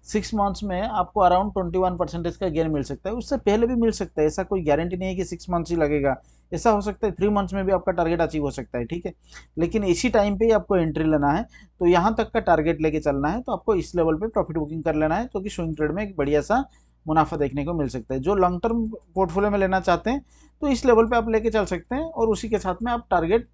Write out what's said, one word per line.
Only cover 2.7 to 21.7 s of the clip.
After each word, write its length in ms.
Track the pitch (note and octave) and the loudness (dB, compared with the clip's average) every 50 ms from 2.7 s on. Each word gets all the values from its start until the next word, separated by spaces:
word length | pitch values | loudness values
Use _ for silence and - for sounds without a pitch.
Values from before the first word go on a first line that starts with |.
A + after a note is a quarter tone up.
मिल 120 | D#3 C#3+ C3 | 0 -2 -2
सकता 260 | - C#3 - _ F#3 | -4 -6 -8 _ -6
है, 60 | A3 | -6
उससे 220 | B3 A3 - C#4 A#3+ | -6 -4 -4 -4 0
पहले 280 | - G#3 G3+ A3 A#3 | 2 2 4 4 2
भी 80 | A#3 B3+ | 2 2
मिल 160 | A#3 A#3 A3+ G#3 | 2 2 2 2
सकता 280 | - G3 E3 _ - | 0 -6 -6 _ 2
है। 60 | D3+ | 2
ऐसा 160 | D3+ D3 - F#3 | 2 2 -2 -4
कोई 180 | - G3+ F#3+ E3 | -2 -2 -2 2
गारंटी 340 | D3+ C#3+ D3 E3 F3 F#3 | 2 2 2 2 -2 -4
नहीं 120 | F3+ F#3+ F#3 | -4 -4 -4
है 60 | F#3 | -4
कि 100 | F3+ F#3 | -4 -6
सिक्स 240 | - F3+ E3+ - F3+ | -6 -8 -12 -6 -4
मंथ्स 220 | F3+ E3+ D#3+ - | -2 -2 -2 -2
ही 60 | E3+ | 0
लगेगा, 380 | E3 D#3 D3 D3+ D3 C#3 C#3 C3 - _ _ _ _ _ _ | 0 2 2 2 2 2 0 0 -2 _ _ _ _ _ _
ऐसा 200 | - - - A#3+ | -8 0 2 2
हो 100 | G#3+ G3+ | 2 2
सकता 260 | F#3+ G#3 F#3+ - - | 0 -4 -6 -2 -4
है 60 | G#3 F3 | -4 -2
थ्री 160 | - F#3+ G#3 | 0 0 2
मंथ्स 220 | G#3 G3+ G3 F3 F#3 | 2 0 -2 -2 -4
में 120 | G3 F#3+ | -2 0
भी 60 | F#3 | 0
आपका 200 | G3 F3+ - - F3+ | 0 0 0 -2 0
टारगेट 280 | F3 E3+ D#3+ E3+ E3+ | 0 0 0 2 0
अचीव 220 | E3 D#3 D#3+ D#3 D3 | 0 0 0 -2 -2
हो 80 | C#3 | -2
सकता 260 | C3 - A#2+ _ - | -4 -6 -10 _ -6
है, 80 | B2 A#2+ | -6 -6
ठीक 200 | A#2 E3 F3 - | -4 -6 -8 -8
है। 80 | F#3 E3+ _ _ _ - - - _ _ | -10 -12 _ _ _ -20 -20 -20 _ _
लेकिन 260 | D#3+ E3 E3+ - A3 G#3 | -2 -2 0 0 0 2
इसी 240 | F#3 E3+ E3+ - B3 | 2 0 2 0 2
टाइम 260 | G#3+ A3+ G3+ G#3 G3+ | 2 2 2 2 0
पे 80 | F#3 A3+ | 2 2
ही 60 | A3+ A3 | 4 4
आपको 240 | G#3 F3+ - G3+ | 2 2 2 2
एंट्री 260 | F#3 E3 D#3+ D3 D#3 D#3+ | 2 2 0 0 0 0
लेना 260 | D#3 D#3 D3 C#3+ C#3+ | 2 2 2 2 2
है, 120 | D3 F3+ A#3+ - - - - _ _ _ | 0 0 -2 -6 -12 -20 -20 _ _ _
तो 80 | F3 | 4
यहाँ 260 | E3+ F3+ F3 F3 G#3+ A3+ | 4 4 6 4 2 2
तक 160 | - A3 G#3+ | 0 -4 -2
का 80 | - A#3 | -2 -2
टारगेट 400 | - - E3+ D#3 D3+ D#3+ E3 D3+ | 2 2 2 2 2 0 0 0
लेके 180 | D#3 D#3 D3 D#3 | 0 0 0 0
चलना 280 | D3+ D3+ C#3 C#3 C#3 D3+ | 0 0 0 0 0 -2
है, 120 | F#3 A#3 | -2 -4
तो 100 | - - | -4 -6
आपको 240 | A3 E3+ - A3 G#3+ | -6 -4 0 0 0
इस 200 | F3+ D3+ - - | 0 0 -2 0
लेवल 220 | F3 E3 D#3+ D#3 | 0 2 2 2
पे 100 | D#3 G3+ A3+ | 0 -2 -2
प्रॉफिट 280 | - G#3 E3+ - D#3 | -2 -2 -2 -2 -4
बुकिंग 260 | E3 D3+ D3 D#3+ D#3+ D3+ | -6 -6 -4 -6 -4 -2
कर 120 | E3 D#3 | -2 0
लेना 220 | D3+ D#3 D#3 D#3+ | 0 0 0 0
है, 100 | F#3+ A#3+ | -2 -4
क्योंकि 220 | B3 - G3+ F#3 G#3 | -4 -6 -8 -8 -6
स्विंग 260 | - - E3+ E3 D#3 | -6 -6 -4 -4 -2
ट्रेड 160 | D3 D3+ D3+ | -2 -2 -2
में 120 | D#3 F#3+ A3 | -2 -4 -6
एक 120 | G2+ - | -6 -4
बढ़िया 240 | D#3 C#3 C#3 D3 D3 C#3 | -4 0 2 2 2 2
सा 200 | - G#3+ B3+ C4+ - _ _ _ _ _ _ _ | 2 0 0 0 -4 _ _ _ _ _ _ _
मुनाफा 320 | D#3 D#3 D#3+ D#3 D#3 F3 | 0 2 2 2 2 0
देखने 260 | D#3 D3 C3+ C3+ C#3+ C#3+ | -2 -2 -2 -2 -4 -4
को 80 | D#3 F3 | -4 -2
मिल 140 | D#3+ C#3+ | -2 -2
सकता 260 | B2+ A2 B2+ A2 _ C3 | -2 -4 -8 -6 _ -6
है। 60 | C3+ | -2
जो 160 | B2+ E3+ G#3 | 0 0 2
लॉन्ग 260 | G3 F#3 F3+ F3+ F3 | 4 4 2 2 0
टर्म 260 | A#3 A#3 A3+ A#3 A3+ A3 A3 - _ _ _ | -2 -2 0 0 -2 -4 -8 -12 _ _ _
पोर्टफोलियो 360 | F#3 F#3+ E3+ D#3+ G3 G3+ G#3 | -2 -2 0 2 0 0 2
में 60 | G3+ G3+ | 2 2
लेना 200 | G3 F#3 F#3+ F#3+ | 0 2 0 0
चाहते 280 | F3+ G3 F3 E3 - G#3+ | 2 2 0 2 0 -2
हैं, 140 | B3+ C#4+ - _ _ _ - _ _ _ | -4 -4 -6 _ _ _ -20 _ _ _
तो 60 | - | -2
इस 180 | C#4+ C4+ A3+ - | -2 0 2 4
लेवल 200 | C4 A#3+ A3 A3+ | 4 6 6 6
पे 100 | A3+ B3 | 4 2
आप 140 | A#3 A3 A3+ | 0 0 2
लेके 200 | A3 A3 A3 A#3 | 0 0 0 2
चल 160 | G#3+ A3 G3 | 0 0 0
सकते 300 | E3+ | 0